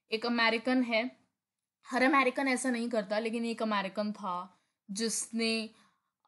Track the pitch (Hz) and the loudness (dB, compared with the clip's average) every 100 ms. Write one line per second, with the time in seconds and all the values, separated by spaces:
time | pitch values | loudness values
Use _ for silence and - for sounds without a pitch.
0 | _ 220 233 233 226 233 254 254 233 220 | _ -4 0 2 2 2 2 2 2 0
1 | 254 - _ _ _ _ _ _ - 240 | 0 -6 _ _ _ _ _ _ -6 2
2 | 262 277 254 254 269 247 262 233 233 226 | 4 4 4 2 0 0 0 -2 0 -2
3 | 196 214 226 233 233 226 220 202 190 190 | 0 -2 -2 -2 -2 -2 0 0 0 -2
4 | 208 208 202 180 190 _ _ _ - 196 | -4 -4 -4 -4 -6 _ _ _ -10 -4
5 | 226 - - 226 226 226 220 - _ _ | -2 -2 -4 -2 0 -2 -4 -12 _ _
6 | _ _ | _ _